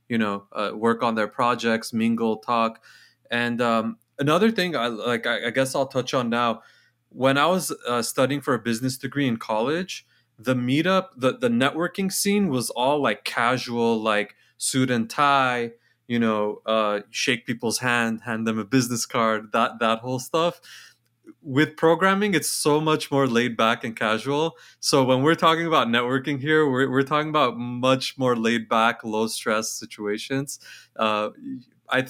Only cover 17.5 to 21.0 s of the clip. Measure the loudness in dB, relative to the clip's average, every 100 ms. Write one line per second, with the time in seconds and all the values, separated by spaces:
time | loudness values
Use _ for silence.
17.5 | -6 -4 -2 0 0 0 -4 -6 -4 -2
18.5 | -4 0 2 2 -4 -4 0 0 0 -2
19.5 | 0 0 0 0 0 -4 -8 -4 0 0
20.5 | -4 -16 -20 -20 _